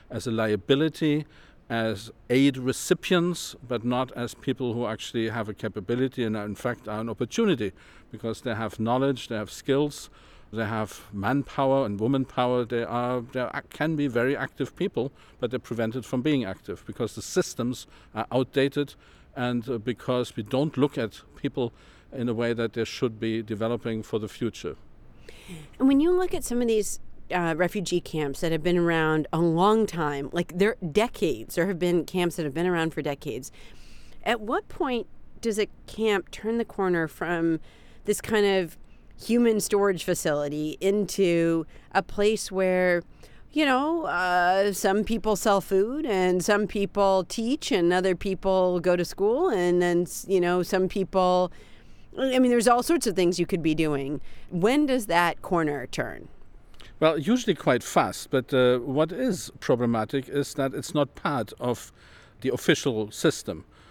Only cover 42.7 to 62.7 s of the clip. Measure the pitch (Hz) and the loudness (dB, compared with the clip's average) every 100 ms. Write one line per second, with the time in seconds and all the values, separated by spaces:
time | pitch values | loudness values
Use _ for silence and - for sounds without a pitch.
42.7 | 180 180 175 - - - - - 294 294 | 2 2 2 -2 -16 -20 -20 -6 0 2
43.7 | 254 294 330 294 175 180 180 175 190 202 | 2 2 0 -2 -2 2 4 4 4 2
44.7 | 185 196 202 220 226 214 202 226 202 - | 2 2 2 2 0 0 2 4 2 4
45.7 | 190 214 285 302 190 185 185 175 208 202 | 2 2 0 0 2 4 2 4 2 2
46.7 | 214 202 202 196 190 175 - 226 294 - | -2 -2 2 4 4 0 -4 -2 -2 0
47.7 | 202 170 180 185 180 202 185 190 190 180 | 2 4 4 2 0 -2 -2 2 2 4
48.7 | 180 175 175 170 - 202 254 359 208 175 | 2 2 2 0 0 2 2 2 2 4
49.7 | 175 175 175 175 - - 190 175 180 170 | 4 4 2 0 -4 0 2 2 2 2
50.7 | 190 185 202 185 190 180 180 185 - - | 0 0 -2 -2 2 4 4 0 -4 -20
51.7 | - - - - - 262 254 254 240 220 | -20 -20 -20 -12 -4 0 4 4 6 4
52.7 | 240 247 339 226 185 175 180 170 180 160 | 4 4 0 0 2 2 2 0 0 0
53.7 | 156 156 143 139 143 - - - 175 202 | 2 0 0 -2 -6 -8 -10 -8 0 2
54.7 | 285 294 254 202 170 170 - - 175 156 | 4 2 0 2 2 2 0 -2 0 0
55.7 | 143 123 - 120 67 - - - - - | -2 -6 -6 -6 -6 -14 -18 -18 -20 -20
56.7 | - - - 156 160 147 247 240 165 - | -20 -14 0 2 2 2 0 2 0 2
57.7 | 123 - - 113 - - 131 123 131 123 | 2 2 2 2 0 -2 -2 2 4 6
58.7 | 123 131 135 160 180 254 180 - - - | 4 2 0 0 0 -2 -2 -6 -6 0
59.7 | 123 120 117 107 139 127 139 139 - 135 | 2 2 0 0 -2 -2 -2 -2 -2 -4
60.7 | 139 - 151 143 - 190 139 104 - 123 | -4 -4 0 -2 -2 -4 -2 -4 -4 -4
61.7 | 117 - - - - - - 127 123 - | -4 -8 -20 -20 -20 -20 -8 -4 -2 2